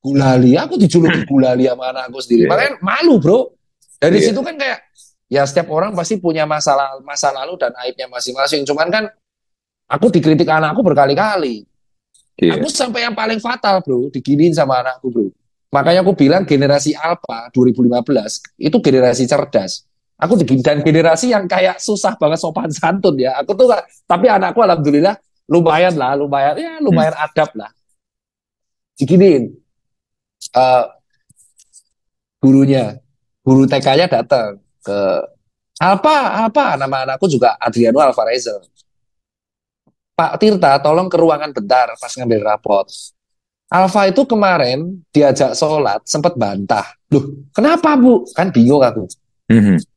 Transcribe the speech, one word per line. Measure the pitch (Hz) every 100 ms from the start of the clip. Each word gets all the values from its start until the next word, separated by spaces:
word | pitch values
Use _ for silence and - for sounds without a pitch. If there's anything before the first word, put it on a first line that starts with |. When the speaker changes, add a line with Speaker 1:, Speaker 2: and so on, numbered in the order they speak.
Speaker 1:
Gulali." | 131 139 135 127 123 143
Aku | 277 320
dijuluki | 202 170 165 160
Speaker 2:
<clears throat> | 104
Speaker 1:
gulali | 139 131 123 123
sama | 123 127
anakku | 131 127 131
sendiri. | 123 120 -
Speaker 2:
Iya. |
Speaker 1:
Makanya | 190 269 269
malu, | 185 240 339 247
Bro. | 151 226 - _ _ _ _ _
Dari | 151 190
Speaker 2:
Iya. | -
Speaker 1:
situ | 220
kan | 339 320
kayak, | 269 - _ _ - _ _
ya, | 135
setiap | 139 139 135
orang | 151 196
pasti | 190 170 220
punya | 175 160 151
masalah, | 151 147 139 139 135
masa | 139 143 143 135
lalu | 139 180
dan | 131 123
aibnya | 127 127 127
masing-masing. | 123 123 127 143 147
Cuman | 139 147 165
kan | 208 208 _ _ _ _ _ _ _ _
aku | 147 233
dikritik | 175 151 156 175
anakku | 156 156 190
berkali-kali. | 202 143 139 143 214 202 147 110 - _ _ _ _ _ _
Speaker 2:
Iya. | - 85 82
Speaker 1:
Aku | 311
sampai | - 254 233 240
yang |
paling | 208 220 226
fatal, | 226 247 208 190
Bro, | 180 127 135
diginiin | 135 123 143 170 160
sama | 143 127
anakku, | 127 127 127
Bro. | 120 98 _ _ _ _
Makanya | 143 139 180
aku | 185 196
bilang | 139 175 190
generasi | 143 139 143 139 147
Alpha | 160 170 - 113 120
dua | 127 127
ribu | 117
lima | 123 123
belas | 120 131 107 - - _
itu | 151 131
generasi | 151 131 127 120 123
cerdas. | 143 143 110 95 - _ _ _
Aku | _ 160 214
digin-, | 156 135
dan | 127 147
generasi | 160 156 165 160 247
yang | 214 180
kayak | 185 185 185
susah | - 208 202
banget | 226 151 160
sopan | 170 160 233
santun | 147 165 190 190 143
ya. | 127 131
Aku | 143 196
tuh | -
nggak, | 208 - _ _
tapi | 175 220
anakku | 208 190 165
alhamdulillah | 190 170 147 143 175 214 _ _ _
lumayan | 160 165 156 185 165
lah, | 127
lumayan, | 139 143 139 139
ya, | 151 330 320
lumayan | 285 165 156
Speaker 2:
Hmm. | 151 151
Speaker 1:
adab | - 151 110
lah. | 104 _ _ _ _ _ _ _ _ _ _ _ _
Diginiin. | _ 135 180 196 143 113 - _ _ _ _ _ _ _ _ -
Eh, | 120 127 127 113 - _ _ _ _ _ _ _ _ _ _ _ _ _ _
gurunya, | 135 135 135 135 110 - _ _ _ _
guru | - 135
T | 135 139
K-nya | 135 135
datang | 175 117 110 135 110 101 _ _
ke | - 101 98 87 - _ _ _ _ -
Alfa, | 170 196 302 302 233 202 220
Alfa, | 262 262 143
nama | 135 135
anakku | 131 131 196
juga | 139 120 110
Adriano | 120 113 117 127
Alvarez. | 143 123 110 127 117 104 90 _ _ _ _ _ _ _ _ _ _ _ _ _ _
"Pak | - 165 -
Tirta, | 214 202 160 139
tolong | 147 160 185
ke | 170
ruangan | 165 151 151
bentar | 135 101 127 120 113
pas | 120
ngambil | - 120 110 104
rapot. | 107 - 101 98 - - _ _ _ _ _ _
Alfa | 175 190 202 196
itu | 185
kemarin | 285 226 202 175 123 131 170 190 _
diajak | 147 143 131 139 117
sholat, | 156 151 127 101 -
sempet | 151 139 123
bantah." | 107 101 98 110 98 - _
"Loh, | 139 139 - -
kenapa, | - 254 330 320 294
Bu?" | 247 233 -
Kan | - 185
bingung | 123 117 143 127
aku. | 110 92 - _ _ _
Speaker 2:
Mhm. | 113 104 87 -